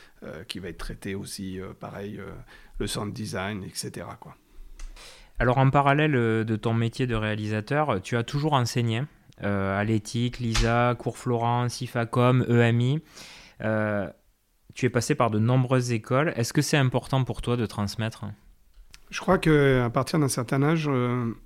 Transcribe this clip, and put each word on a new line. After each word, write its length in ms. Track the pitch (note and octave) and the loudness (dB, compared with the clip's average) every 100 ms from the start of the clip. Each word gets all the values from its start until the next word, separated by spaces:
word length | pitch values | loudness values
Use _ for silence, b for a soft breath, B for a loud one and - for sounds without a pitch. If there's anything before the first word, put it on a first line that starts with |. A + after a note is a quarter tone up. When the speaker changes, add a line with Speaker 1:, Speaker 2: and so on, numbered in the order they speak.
| B _ | B _
Speaker 1:
euh, 220 | - D2 | -16 -14
qui 160 | G2+ F#2 | -14 -14
va 80 | F2+ | -14
être 100 | E2 | -12
traité 380 | - A2 G2+ G2 | -14 -12 -12 -12
aussi, 420 | - - F#2+ F#2 | -12 -12 -12 -12
euh, 140 | F#2+ | -14
pareil, 460 | F2+ G#2 G2 G2+ G#2 | -16 -16 -12 -12 -14
euh, 100 | F#2+ F2 B B B - | -14 -16 B B B -10
le 80 | G#2 | -8
sound 260 | B2+ G#2 | -6 -8
design, 520 | - G#2+ F#2 G2 G#2 | -10 -10 -8 -6 -8
et 80 | F#2+ | -10
cetera, 420 | - - F#2 E2+ - | -12 -12 -12 -14 -16
quoi. 160 | D3 - _ - - - B B B B B - | -20 -20 _ -20 -18 -16 B B B B B -2
Speaker 2:
Alors 180 | B2 C3 | 0 4
en 100 | C3 | 4
parallèle, 440 | C#3+ C#3 C#3+ D#3 | 4 4 4 2
euh, 300 | C3 A#2 A2+ | 2 2 0
de 100 | A2 | 0
ton 180 | G#2+ A#2 | -2 0
métier 360 | A2+ A#2 - B2+ | 0 0 -2 -2
de 80 | A2+ | -2
réalisateur, 840 | G#2+ G#2+ G#2+ G#2+ G#2 D3 D3+ G2 | -2 -2 -2 -4 -2 0 0 -2
tu 140 | - A#2+ | -2 -2
as 60 | |
toujours 300 | A#2 C#3+ D3+ | -2 -2 0
enseigné, 500 | C#3 A#2+ B2 A#2 A2+ D3+ _ _ - | 2 2 0 0 -2 -4 _ _ -6
euh, 380 | G2+ G2+ G2 G2 | -2 0 0 0
à 20 | |
l'éthique, 560 | G#2+ A2 - A#2+ A#2+ - | 2 0 0 -2 -2 -2
lisa, 560 | A#2 A2 A2+ A#2+ B2 A#2+ | -2 2 2 4 2 0
Cours 220 | B2 - | -4 -6
Florent, 500 | B2+ A#2 A#2 A#2+ B2 | -2 0 2 0 -2
sifacom, 760 | - B2 B2 A#2 B2+ B2 B2+ - | -4 -6 -4 0 4 4 4 4
E 120 | A#2+ | 6
M 200 | A#2 A#2 | 6 4
I. 220 | B2 D3+ B B B B B - | 2 0 B B B B B -6
Euh, 460 | A2 A2 G#2+ G#2 F#2 - _ _ _ _ - | -2 0 0 -2 -4 -8 _ _ _ _ -20
tu 120 | - B2 | -2 0
es 40 | |
passé 240 | B2 - | 0 0
par 160 | C#3+ A#2 | 2 2
de 80 | G#2+ | 4
nombreuses 540 | A2+ C3 B2 C3 B2 | 4 4 4 2 2
écoles. 400 | A2+ - B2+ D#3+ - | -2 0 0 2 0
Est-ce 160 | A#2 | 0
que 100 | D3+ | 0
c'est 140 | C#3 D3+ | 2 2
important 480 | B2+ B2+ - C3+ | 2 0 0 0
pour 180 | A#2+ - | 0 -2
toi 140 | - B2 | -2 0
de 100 | G#2 | -2
transmettre ? 600 | - G2+ - A2 - G2+ G#2 - - _ - - - - | -2 -4 -4 -6 -6 -12 -12 -20 -20 _ -20 -20 -20 -16
Speaker 1:
Je 100 | - | -4
crois 180 | - F#3 | 2 4
qu'à 520 | E3 D3 C#3 B2+ A#2+ | 6 6 6 4 2
partir 280 | C3+ B2 E3 | 0 0 2
d'un 100 | C#3+ | 2
certain 340 | C3+ A#2 C3+ | 0 0 2
âge, 240 | D3 E3 D3+ | 2 2 2
euh, 440 | B2+ B2 B2 A#2 - | 0 0 0 -4 -6